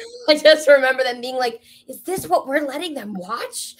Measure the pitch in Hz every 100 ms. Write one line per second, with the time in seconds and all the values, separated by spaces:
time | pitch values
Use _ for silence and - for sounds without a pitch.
0 | - - - 302 302 302 285 277 262 262
1 | 254 240 247 254 240 233 _ - - -
2 | - 381 - 370 262 294 277 285 359 269
3 | 208 190 180 233 494 - - -